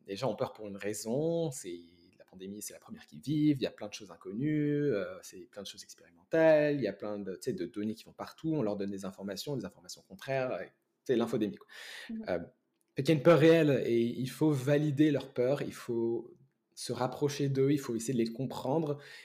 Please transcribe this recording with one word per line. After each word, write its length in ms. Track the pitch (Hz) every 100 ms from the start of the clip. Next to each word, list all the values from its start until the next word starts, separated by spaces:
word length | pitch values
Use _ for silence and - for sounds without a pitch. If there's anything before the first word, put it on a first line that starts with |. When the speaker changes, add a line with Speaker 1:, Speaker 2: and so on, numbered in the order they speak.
| -
Speaker 1:
les 100 | 98
gens 140 | 131
ont 40 | 104
peur 160 | 123
pour 140 | - 107
une 80 | 98
raison, 760 | 101 107 110 131 160 170 160
c'est, 300 | 139 92 87 85 87 87 -
la 60 |
pandémie, 360 | - 95 95 104
c'est 120 | -
la 40 | -
première 280 | - - -
qu'ils 140 | 73
vivent, 360 | 135 151 151 131
il 40 |
y 40 | 95
a 40 |
plein 180 | - 104
de 60 |
choses 160 | - 98
inconnues, 840 | 85 92 104 147 151 147 147 147
euh, 120 | 104 90 92
c'est 260 | - 92 87
plein 120 | 104
de 40 | 98
choses 160 | 101
expérimentales, 880 | - - - _ _ 160 160 156 147 147
il 60 |
y 60 | 104
a 40 |
plein 260 | 98 107 104
de, 140 | 95 90
tu 20 |
sais, 100 | -
de 100 | 95 85
données 280 | 104 107
qui 100 | 107
vont 80 | -
partout, 400 | - 101 - 160
on 80 | 156
leur 140 | 107 101
donne 140 | 98
des 140 | 98 95
informations, 500 | 95 98 98 - 135
des 80 |
informations 380 | 95 - 90 - -
contraires, 440 | 95 - 135 127
euh, 120 | 92 92 _ _ _
c'est 120 | - 117
l'infodémie, 400 | 113 120 104 95
quoi. 100 | - - - - -
Speaker 2:
Mhm. 140 | 226 220
Speaker 1:
Euh, 100 | 87 85 _ _ _ _ -
fait 60 |
qu'il 120 | 139
y 20 | 156
a 20 |
une 40 |
peur 160 | 170 160
réelle 440 | 160 165 151 123 107
et 160 | 117
il 260 | 117 - 131
faut 220 | - 160
valider 600 | 143 127 147 151 139 156
leur 220 | 135 -
peur, 300 | - 123 147
il 100 | -
faut 640 | - - 117 117 117 - - _ _ _
se 180 | - -
rapprocher 560 | 113 127 - 143 139 139
d'eux, 220 | 135 135
il 80 | 143
faut 140 | -
essayer 180 | 113 123
de 60 | 123
les 120 | 113
comprendre 640 | - 127 - 131 156 151 139 - -